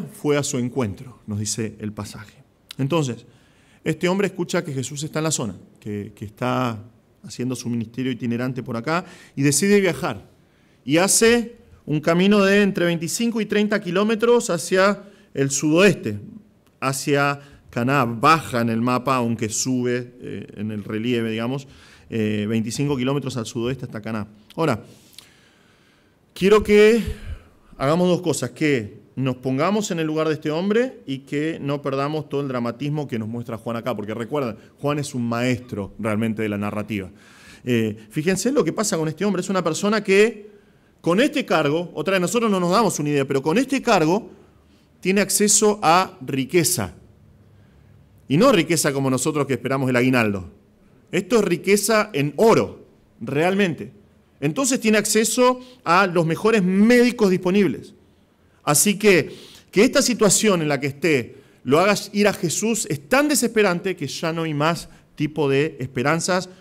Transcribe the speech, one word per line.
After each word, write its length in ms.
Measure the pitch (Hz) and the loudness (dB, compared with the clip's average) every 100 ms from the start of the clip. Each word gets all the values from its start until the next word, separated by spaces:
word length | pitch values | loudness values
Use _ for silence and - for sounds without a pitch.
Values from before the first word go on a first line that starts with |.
| 160 | -6
fue 240 | - 147 147 | -6 0 0
a 60 | |
su 160 | 139 131 | 0 -2
encuentro, 640 | 120 135 110 90 - - - | -4 -2 -4 -6 -14 -18 -10
nos 120 | 101 | -6
dice 380 | 104 - 107 107 | -6 -6 -6 -8
el 120 | 107 | -10
pasaje. 420 | 107 104 110 104 - _ _ - - | -10 -12 -14 -18 -20 _ _ -16 -6
Entonces, 480 | 139 165 135 113 - _ _ _ _ _ | -2 0 -2 -6 -14 _ _ _ _ _
este 260 | 147 156 175 | -6 -2 0
hombre 180 | 190 196 | 0 -2
escucha 360 | 185 180 180 | -4 -4 -4
que 100 | 170 | -4
Jesús 300 | 135 120 147 | -6 -8 -8
está 160 | 147 156 | -8 -4
en 40 | |
la 60 | 156 | -2
zona, 260 | 151 117 87 - _ | -2 -4 -8 -16 _
que, 320 | 113 104 104 | -10 -8 -10
que 120 | - 101 | -12 -14
está 560 | - 123 127 127 107 107 _ _ _ | -6 -4 -2 -2 -6 -12 _ _ _
haciendo 320 | - - 123 123 | -16 -8 -6 -6
su 120 | 120 | -6
ministerio 440 | 120 113 131 131 | -6 -6 -6 -6
itinerante 500 | 120 123 117 127 127 | -4 -4 -4 -4 -6
por 140 | 117 117 | -8 -8
acá, 300 | 120 170 175 - - | -4 -4 -4 -14 -12
y 80 | - | -2
decide 380 | 139 139 196 208 | 0 2 4 4
viajar. 480 | 185 135 160 104 - _ _ _ _ _ | 4 0 -4 -8 -14 _ _ _ _ _
Y 140 | 120 156 | 0 2
hace 580 | 190 - 226 240 233 - _ - - | 2 4 4 4 0 -10 _ -16 -6
un 140 | 151 | -2
camino 420 | 160 170 190 208 | 0 2 4 4
de 180 | 196 202 | 4 4
entre 240 | 202 160 175 | 2 2 0
veinticinco 540 | 170 160 - 233 226 | -2 -4 -4 -2 -2
y 60 | 208 | -2
treinta 340 | 208 208 208 | 0 0 -2
kilómetros 680 | 180 175 208 220 233 240 233 | -2 0 0 2 4 2 2
hacia 520 | 170 - 185 196 202 - - _ | -4 0 2 4 2 -6 -20 _
el 160 | - 139 | -2 -2
sudoeste, 680 | 139 156 165 202 151 113 104 - - - _ _ _ | 0 2 6 6 4 -2 -8 -10 -20 -20 _ _ _
hacia 600 | 127 139 - 143 143 139 - - - | -6 -4 0 2 2 -2 -10 -20 -10
Caná. 340 | 123 120 143 | -4 0 2
Baja 560 | 117 117 143 160 - 120 | 0 2 4 4 2 -2
en 100 | 117 | 0
el 100 | 113 | 0
mapa, 360 | 123 123 131 131 | 0 0 0 0
aunque 320 | 117 113 113 | 0 -2 -4
sube, 680 | - 131 127 123 123 123 - | -4 -4 -2 -2 -2 -6 -14
eh, 260 | 110 101 - - | -14 -12 -14 -10
en 140 | 107 | -8
el 140 | 107 | -8
relieve, 460 | 98 110 117 120 113 | -8 -6 -2 -2 -2
digamos, 360 | 110 117 139 139 - - - - | -4 -4 -6 -10 -20 -20 -20 -8
eh, 360 | 113 107 107 104 | -4 -2 -2 -2
veinticinco 480 | 113 110 117 143 135 | -2 -4 -4 -2 -2
kilómetros 400 | 127 143 139 127 | -2 -2 -4 -8
al 100 | 110 | -8
sudoeste 380 | 120 120 131 | -6 -6 -6
hasta 160 | - 113 | -10 -12
Caná. 280 | 110 110 101 - - - | -8 -8 -8 -14 -14 -4
Ahora, 260 | 160 107 - - - - - _ _ _ _ _ _ _ _ _ _ | -2 -2 -6 -20 -20 -20 -20 _ _ _ _ _ _ _ _ _ _
quiero 300 | - 190 214 | 0 4 4
que 400 | 208 208 214 233 208 - - - - _ _ - | 6 6 6 4 0 -6 -10 -14 -16 _ _ -4
hagamos 320 | 135 170 180 | 0 2 2
dos 140 | 175 | 0
cosas, 280 | 175 135 - | 0 -4 -4
que 480 | - 156 131 101 - - | -2 0 0 -2 -12 -14
nos 220 | - 131 127 | -6 -4 -4
pongamos 540 | 131 131 170 214 208 | -4 -2 0 0 -2
en 80 | 170 | -4
el 80 | 156 | -2
lugar 220 | 156 160 | -2 -2
de 60 | |
este 160 | 147 151 | -2 -4
hombre 500 | 156 196 220 262 - | -2 0 0 0 -4
y 140 | - 135 | -10 -10
que 400 | 139 147 160 165 | -6 -4 -4 -4
no 220 | 139 143 | -4 -4
perdamos 460 | 139 135 143 156 143 | -4 -4 -2 -4 -6
todo 120 | 139 | -6
el 80 | 143 | -4
dramatismo 600 | 127 117 117 147 151 139 | -4 -4 -6 -6 -6 -6
que 100 | 117 | -6
nos 100 | 110 | -6
muestra 300 | 120 117 110 | -8 -10 -10
Juan 180 | 117 117 | -8 -6
acá, 180 | 113 | -6
porque 200 | 107 104 | -6 -6
recuerden, 420 | 110 113 147 123 101 - _ | -8 -6 -4 -4 -6 -16 _
Juan 220 | 143 147 | -4 -4
es 140 | 143 | -4
un 140 | 127 117 | -6 -4
maestro 640 | 117 123 120 - 101 95 - | -2 -2 -2 -6 -10 -8 -6
realmente 420 | 110 107 113 107 | -4 -2 -2 -2
de 80 | 107 | -4
la 80 | 101 | -4
narrativa. 540 | 104 104 107 104 92 - - - - - | -4 -6 -6 -6 -8 -14 -20 -20 -20 -10
Eh, 320 | 123 120 110 104 - | -2 0 0 -4 -10
fíjense 420 | 151 151 185 240 | -6 -2 -2 0
lo 120 | 277 | 0
que 80 | 165 | 0
pasa 240 | - 208 170 | -2 -2 -2
con 120 | 156 | -4
este 160 | - | -2
hombre, 160 | 208 190 | -2 -2
es 100 | 185 | -2
una 140 | 190 | -2
persona 380 | 170 156 202 214 | -2 -2 0 0
que 520 | 208 190 220 - - - _ _ _ _ | 2 4 4 0 -14 -20 _ _ _ _
con 200 | 165 180 | 0 2
este 240 | 294 294 | 2 0
cargo, 460 | - 170 147 160 170 | 0 0 2 0 -4
otra 180 | 160 151 | -6 -2
vez, 80 | 190 | 0
nosotros 300 | 175 226 226 | 0 0 0
no 100 | 190 | 2
nos 100 | 175 | 2
damos 280 | 196 202 - | 2 2 0
una 120 | 147 | 0
idea, 140 | 147 | 0
pero 160 | 135 135 | 0 0
con 140 | 147 196 | 0 0
este 220 | 269 269 | 0 -2
cargo 500 | 240 196 156 202 - - - _ _ _ _ _ | 2 2 4 0 -2 -18 -20 _ _ _ _ _
tiene 200 | 175 196 | -2 0
acceso 580 | 190 - 208 - 214 208 | 2 2 2 4 2 2
a 360 | 156 175 185 - | 4 4 2 -6
riqueza. 760 | 131 135 131 175 135 - 90 - - _ _ _ _ _ _ _ - - _ _ - | -6 -4 0 2 2 0 -4 -8 -20 _ _ _ _ _ _ _ -20 -20 _ _ -2
Y 100 | 147 | 4
no 160 | 269 | 4
riqueza 400 | 202 160 160 156 | 4 2 0 0
como 160 | 139 135 | 0 0
nosotros 380 | 127 160 147 135 | 0 0 -2 -2
que 80 | |
esperamos 340 | 120 123 135 131 | -2 -2 -2 0
el 80 | 123 | 2
aguinaldo. 540 | 127 127 110 98 87 - _ _ _ _ _ | 4 2 2 -2 -8 -18 _ _ _ _ _
Esto 260 | 170 196 233 | -4 0 2
es 60 | |
riqueza 640 | 202 170 190 202 208 220 - | 2 0 2 2 4 2 0
en 220 | 143 147 - | -2 -2 2
oro, 480 | 226 160 92 - - _ _ - | 4 6 2 -4 -20 _ _ -14
realmente. 720 | 117 139 175 196 196 135 104 - _ _ _ _ | -6 0 0 2 0 -2 -10 -18 _ _ _ _
Entonces 400 | 143 156 262 247 | -4 -2 0 0
tiene 180 | 214 214 | 2 2
acceso 600 | 208 214 214 247 247 254 - - | 2 0 0 2 2 2 -6 -8
a 220 | - 175 196 | 0 2 4
los 200 | 175 160 | 2 0
mejores 360 | 160 214 226 | 0 2 2
médicos 680 | 180 190 220 247 247 240 202 | 4 4 6 6 4 4 2
disponibles. 640 | 185 180 202 175 - - - _ _ _ _ _ _ | 2 2 2 2 0 -10 -20 _ _ _ _ _ _
Así 360 | - 147 208 190 | 0 2 2 2
que, 360 | 208 175 123 - - - _ | 4 4 2 -6 -20 -20 _
que 140 | 180 | 4
esta 180 | 254 277 | 4 4
situación 600 | 254 214 208 - 214 180 | 0 2 2 4 2 2
en 60 | 151 | 2
la 120 | 139 | -2
que 80 | 139 | -2
esté 480 | 139 175 139 110 - - _ | -2 0 2 0 -10 -20 _
lo 160 | - 151 | 0 4
haga 140 | 196 202 - | 4 2 -2
ir 160 | 202 208 | 0 2
a 40 | |
Jesús 540 | 214 170 - 220 220 - | 2 -2 -2 -2 -2 -4
es 180 | 143 - | -6 0
tan 200 | 262 294 | 2 2
desesperante 680 | 294 226 220 202 175 185 180 | 2 0 2 2 0 -4 -6
que 100 | 135 | -8
ya 260 | - 165 | -6 -4
no 100 | 165 | -4
hay 120 | 160 | -2
más 340 | 143 156 170 - - _ | 0 0 0 -6 -20 _
tipo 340 | - 147 160 139 | -6 -4 -2 0
de 280 | 139 156 - | 2 0 -4
esperanzas, 680 | 127 123 139 165 160 180 180 - | -8 -4 0 0 0 -2 -4 -12